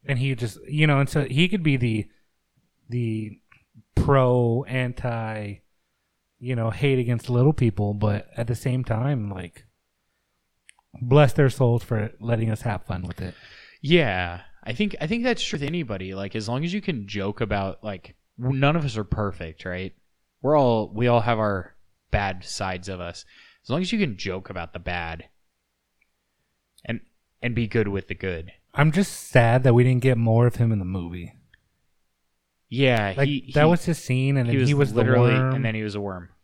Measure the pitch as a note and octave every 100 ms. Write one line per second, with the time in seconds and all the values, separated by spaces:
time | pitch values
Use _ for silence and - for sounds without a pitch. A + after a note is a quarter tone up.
0 | - C3 C3+ C3 A#2+ - - D3 D3+ C#3
1 | C#3 D3+ C#3 C3+ F3+ G#3 D#3 C3+ A#2+ A2
2 | G2+ _ _ _ _ _ _ _ _ A#2+
3 | A#2 A2 G#2+ - _ _ _ - _ -
4 | - C#3 B2+ B2 A#2+ A#2 C#3+ C3 B2 A#2+
5 | B2 A#2 A2 A2 G#2 G2+ _ _ _ _
6 | _ _ _ _ B2 B2 A2+ G2+ C#3+ C3
7 | A#2+ A#2 - B2 C3 - A#2+ G#2+ G#2 G#2
8 | G#2 G2+ - - A#2 A#2 C#3+ B2+ B2+ A2
9 | C3 C#3 G#2 F#2 F2 - _ _ _ _
10 | _ _ _ _ _ _ _ _ _ -
11 | A#2+ C#3+ D3 - C3+ - B2+ A#2+ - A2+
12 | G#2+ - A2 A#2 A2+ G#2+ - F#2 - F2+
13 | F2 - F#2 - - - - _ C3+ E3+
14 | C3+ F#2 F2 F2 - - - A2+ G#3 -
15 | D#3 A#3 B3 A3+ - D3 C#3 F3 C3 G2
16 | F#2+ F#2+ G2 A2 G#2 B2+ E3 G3+ G3 C#3
17 | G2+ G#2 G2 G#2 A2 G2+ G2 F#2 G#2+ F#2+
18 | - - _ - B2 C3+ C#3+ E3 C#3+ G#2+
19 | G2+ - G#2 F#2+ E2+ D#2 F#2 F2+ F#2+ -
20 | _ _ _ _ C3 D3+ B2+ A2+ F#2 G#2+
21 | A#2+ A#2+ A2+ A2+ G#2+ F#2+ F2+ _ _ _
22 | _ G#2 G2+ F#2+ - - F#2+ F#2 F#2 F#2
23 | F2 - - _ - _ - D3 F3+ A3+
24 | F3 F#2+ G2 F#2 - F#2 E2 F2+ F2 F2
25 | E2+ E2 - _ _ _ _ _ _ _
26 | _ _ _ _ _ _ _ _ - A#2
27 | - _ _ _ A#2+ A#2 A2+ A#2 G#2 G2
28 | - F2+ F#2+ E2+ F2 - _ - D3+ D#3
29 | G3+ - - B2+ A#2 B2 B2+ A#2+ B2 B2+
30 | C3 A#2+ A2+ A2+ A#2+ - A#2 G#2+ F2+ F#2
31 | E2+ F2+ E2+ _ _ _ _ _ _ _
32 | _ _ _ _ _ _ _ A#2 C3+ A#2+
33 | G2+ F#2+ C#3 C#3 B2+ C#3+ D#3 F3 - D#3+
34 | - B2+ C3+ C#3 A#2+ C3 B2+ C#3+ C#3 A2
35 | A#2 B2+ A#2+ B2+ C3 C3 A2+ A2 G#2+ G2+
36 | G2+ F#2 F2 _